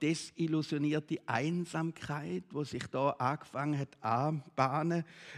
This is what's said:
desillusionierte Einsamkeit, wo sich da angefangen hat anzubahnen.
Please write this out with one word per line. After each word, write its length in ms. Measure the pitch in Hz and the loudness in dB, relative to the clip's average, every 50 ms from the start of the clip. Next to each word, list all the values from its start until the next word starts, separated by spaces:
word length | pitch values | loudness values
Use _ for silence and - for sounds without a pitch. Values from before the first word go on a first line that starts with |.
desillusionierte 1160 | 151 151 165 156 - - - - 165 160 156 156 151 - 156 147 147 151 151 151 147 - 170 - - | 0 2 2 0 -4 -8 -4 -2 0 2 2 0 0 0 0 0 2 2 2 0 0 -2 -4 -4 0
Einsamkeit, 1160 | - 117 120 135 160 175 175 175 - - 160 160 165 165 - - - 147 147 147 170 180 185 180 - | 0 0 2 2 2 0 0 -2 -2 -2 -2 -2 -2 -4 -6 -6 -6 -4 -4 -4 -4 -4 -6 -6 -6
wo 120 | - 143 147 | -4 -4 -4
sich 200 | - - 120 - | -4 -4 -6 -6
da 260 | - - 131 135 139 | -4 0 2 2 2
angefangen 680 | - - 127 127 147 151 - - - 127 143 151 147 | 2 2 2 0 0 0 -4 -6 -4 -2 0 0 0
hat 240 | 139 139 - - - | 0 -2 -4 -6 -4
anzubahnen. 1040 | - 110 113 120 139 156 160 147 - - - - 131 131 135 156 156 170 170 170 165 - - - - - - | 0 2 2 4 4 2 0 -2 -4 -4 0 2 2 2 2 2 2 2 2 0 0 -4 -10 -18 -18 -16 -2